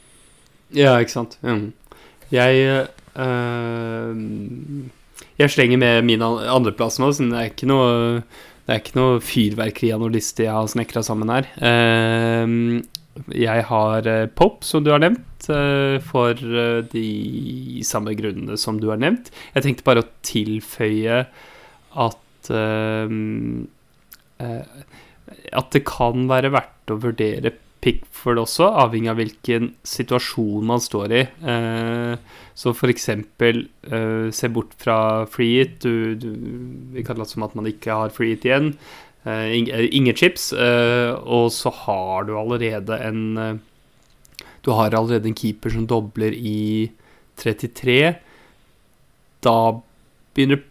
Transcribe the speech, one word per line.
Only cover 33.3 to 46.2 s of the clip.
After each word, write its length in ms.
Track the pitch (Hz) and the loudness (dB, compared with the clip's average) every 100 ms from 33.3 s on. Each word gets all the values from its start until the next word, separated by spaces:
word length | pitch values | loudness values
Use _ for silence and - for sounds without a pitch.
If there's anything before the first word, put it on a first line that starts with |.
| - 120 117 - _ - | 0 2 2 -4 _ -8
eh, 400 | 113 113 110 113 | -4 -2 -2 -4
se 160 | - 123 | -4 -4
bort 240 | 117 113 - | -4 -6 -4
fra 480 | 123 110 110 110 110 | 0 2 2 0 -2
free 320 | - 117 123 | 0 2 4
hit. 200 | 135 - | 2 0
Du, 340 | 120 113 113 110 | -2 0 -2 -4
du, 140 | 117 110 117 123 123 131 127 | -8 -10 -10 -12 -12 -14 -14
vi 100 | 127 | -10
kan 140 | 117 113 | -8 -8
late 100 | 107 | -8
som 140 | 113 | -6
at 100 | 107 110 | -8 -6
man 100 | 107 | -8
ikke 240 | 104 113 | -6 -4
har 180 | 110 110 | -4 -4
free 200 | - 113 107 | -2 -2 0
hit 80 | 123 | 2
igjen. 320 | 135 151 147 - - - _ 113 | 2 0 -4 -14 -20 -20 _ -8
Eh, 260 | 110 110 | -6 -2
ing-, 160 | 117 117 | 0 0
eh, 200 | 113 120 | 0 2
ingen 240 | 139 131 123 | 2 2 2
chips, 380 | 175 - - | 0 0 -6
eh, 580 | 120 123 120 117 123 120 - 120 | 0 2 4 4 2 0 -4 0
og 240 | 120 117 | 2 2
så 220 | - 123 | 0 -4
har 500 | - - 95 92 95 | -4 -4 -4 -2 -4
du 100 | 101 107 | -4 -4
allerede 580 | 113 120 113 107 101 110 | -4 -2 -2 -4 -6 -6
en, 360 | 113 110 110 110 | -4 -4 -4 -4
eh, 160 | 110 107 - _ _ _ _ _ _ - - - | -6 -8 -12 _ _ _ _ _ _ -20 -20 -6
du 80 | 131 | -2
har 200 | 110 107 | 2 2
allerede 340 | 110 113 117 110 | 2 2 0 -2
en 80 | 113 | -4
keeper 360 | 110 107 117 | -4 -4 -4
som 140 | 113 113 | -4 0
dobler 460 | 117 107 110 | -2 -2 -2